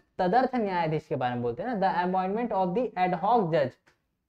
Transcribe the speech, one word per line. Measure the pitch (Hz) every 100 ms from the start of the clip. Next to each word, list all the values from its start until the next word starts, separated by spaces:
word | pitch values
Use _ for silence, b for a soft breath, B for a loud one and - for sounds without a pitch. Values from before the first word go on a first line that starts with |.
| _ -
तदर्थ | 180 226 254 254
न्यायाधीश | 208 180 165 156 -
के | 139
बारे | 127
में | 123
बोलते | 120 117
हैं | 220 226
ना, | 185 165
the | 180
appointment | 185 185 208 240 196
of | 185 180
the | 240 -
ad | 180 175
hoc | 196 240
judge | 175 160 131 - _ _ _ _